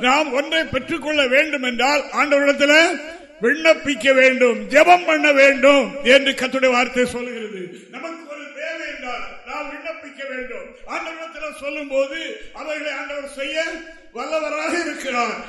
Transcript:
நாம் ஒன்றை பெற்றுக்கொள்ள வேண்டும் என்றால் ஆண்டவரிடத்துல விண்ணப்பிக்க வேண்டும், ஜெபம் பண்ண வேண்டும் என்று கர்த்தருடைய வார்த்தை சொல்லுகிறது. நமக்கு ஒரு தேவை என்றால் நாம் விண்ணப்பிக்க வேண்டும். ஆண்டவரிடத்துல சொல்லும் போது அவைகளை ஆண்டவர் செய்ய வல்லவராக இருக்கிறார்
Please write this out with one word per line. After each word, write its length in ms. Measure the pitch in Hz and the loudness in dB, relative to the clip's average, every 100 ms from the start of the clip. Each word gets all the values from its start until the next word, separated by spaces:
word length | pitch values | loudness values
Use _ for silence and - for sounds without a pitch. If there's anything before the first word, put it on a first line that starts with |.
| 240 | 2
நாம் 220 | 277 302 254 | 2 2 -2
ஒன்றை 240 | 294 320 302 | -2 -2 -2
பெற்றுக்கொள்ள 480 | 262 254 330 285 302 269 262 | -6 -6 -8 -4 0 2 4
வேண்டும் 280 | 311 285 254 | 2 -2 -4
என்றால் 340 | 233 254 294 262 214 | 0 2 2 -2 -2
ஆண்டவரிடத்துல 420 | 285 277 285 269 285 302 330 320 302 - - - 220 | 2 4 4 2 6 6 6 2 -8 -16 -18 -4 -2
விண்ணப்பிக்க 680 | 294 320 320 - 285 269 269 | 2 4 4 2 -2 2 6
வேண்டும், 400 | 262 254 247 220 202 | 6 6 2 2 2
ஜெபம் 320 | 262 320 359 349 | 4 8 6 6
பண்ண 180 | 311 294 277 | 2 4 6
வேண்டும் 460 | 277 269 262 285 208 180 202 269 | 6 6 6 6 2 -2 4 4
என்று 160 | 277 | 4
கர்த்தருடைய 440 | 262 254 262 254 247 | -2 -2 0 2 2
வார்த்தை 300 | 254 247 247 240 | 0 0 -2 -2
சொல்லுகிறது. 460 | 247 226 214 202 175 - - 247 | -8 -8 -10 -10 -12 -14 -18 -16
நமக்கு 280 | 330 330 294 294 | -14 -14 -14 -16
ஒரு 100 | 285 269 | -14 -10
தேவை 240 | 311 320 302 | -10 -8 -10
என்றால் 320 | - 254 240 - - 240 | -12 -10 -10 -10 -14 -12
நாம் 220 | 285 285 | -10 -10
விண்ணப்பிக்க 480 | 285 311 320 285 - 277 | -12 -12 -12 -14 -14 -12
வேண்டும். 360 | 254 247 214 175 - - | -10 -10 -12 -16 -18 -12
ஆண்டவரிடத்துல 580 | 302 320 320 320 302 302 277 | -10 -10 -12 -14 -12 -14 -10
சொல்லும் 280 | 277 294 285 269 | -10 -10 -4 -2
போது 240 | 269 320 311 214 - - | -2 -4 -10 -12 -16 -14
அவைகளை 320 | 302 302 302 277 | -10 -8 -8 -8
ஆண்டவர் 360 | 294 294 269 269 | -10 -10 -12 -10
செய்ய 260 | 277 311 330 320 - - - 226 | -8 -4 -6 -8 -14 -20 -18 -12
வல்லவராக 560 | 277 311 302 294 311 339 330 | -6 -4 -4 -4 -4 -4 -4
இருக்கிறார் 520 | 285 269 247 240 233 | -6 -6 -2 -2 -4